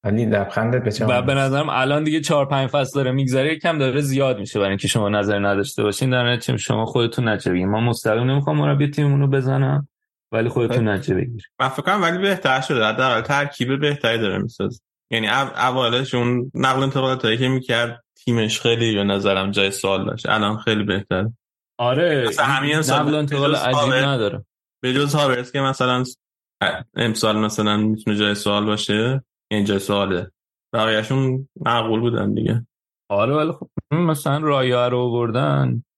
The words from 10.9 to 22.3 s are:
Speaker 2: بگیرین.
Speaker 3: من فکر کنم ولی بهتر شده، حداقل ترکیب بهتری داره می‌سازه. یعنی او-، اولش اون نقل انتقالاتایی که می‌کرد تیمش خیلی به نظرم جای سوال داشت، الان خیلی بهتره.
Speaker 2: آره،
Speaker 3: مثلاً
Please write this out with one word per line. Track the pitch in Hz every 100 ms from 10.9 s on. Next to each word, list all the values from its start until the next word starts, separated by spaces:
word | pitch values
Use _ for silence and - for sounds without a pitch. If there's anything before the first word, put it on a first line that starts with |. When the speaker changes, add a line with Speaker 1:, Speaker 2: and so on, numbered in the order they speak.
| 98 -
Speaker 2:
بگیرین. | 92 127 113 - _
Speaker 3:
من | 131
فکر | -
کنم | - 202
ولی | 170 180
بهتر | 196 190 160 131
شده، | - 135
حداقل | 107 110 131 113
ترکیب | 117 143 143 - 123 139
بهتری | 147 143 113 113
داره | 104 92
می‌سازه. | 98 - 98 113 _ _ _
یعنی | 113 107
او-، | 127 135 -
اولش | 127 127 120 123 131
اون | 123 120 123 131
نقل | - 131 131
انتقالاتایی | 135 131 131 131 113 113
که | 127
می‌کرد | 131 127 117 120 120 _ _
تیمش | - 117 107 -
خیلی | 120 117 117
به | 104
نظرم | 101 98 98 98 98
جای | 101 98
سوال | 95 98 95
داشت، | 101 - -
الان | 107 104 110
خیلی | - 107
بهتره. | 104 95 - 92 107 117 _ _ _ -
Speaker 2:
آره، | 123 135 175 147
Speaker 3:
مثلاً | 117